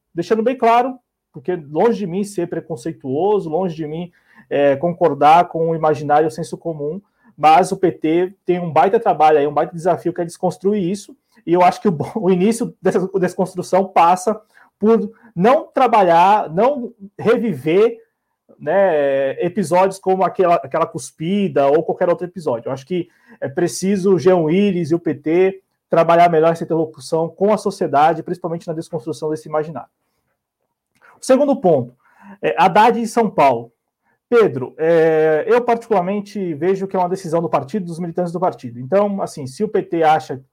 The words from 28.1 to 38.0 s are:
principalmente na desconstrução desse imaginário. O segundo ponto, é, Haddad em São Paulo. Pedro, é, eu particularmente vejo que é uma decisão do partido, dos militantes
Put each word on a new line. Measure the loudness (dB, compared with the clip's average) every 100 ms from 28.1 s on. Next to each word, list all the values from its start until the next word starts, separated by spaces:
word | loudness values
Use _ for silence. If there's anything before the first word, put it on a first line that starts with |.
| 0
principalmente | -6 -10 -8 -8 -8
na |
desconstrução | -10 -10 -10 -10 -8 -6
desse | -8 -6
imaginário. | -6 -6 -10 -16 _ _ _ _ _ _ _ _ _ _ _ _ _
O | 2
segundo | 2 2 0
ponto, | 2 2 0 -12 _ _ -20 -8
é, | -4 2
Haddad | 2 4 4 2
em | -2
São | -2 -2
Paulo. | 2 2 2 -4 _ _ _ _ _ _
Pedro, | 2 2 0 -8 -4
é, | 2 4 4 4 2 2 2
eu | 0
particularmente | 0 -2 0 -2 0 -4 -8 -8 -6 -4
vejo | -2 -2 -2
que | -4
é |
uma | -2
decisão | -4 -4 -4
do | -2
partido, | -4 -4 -8 -8
dos |
militantes | -10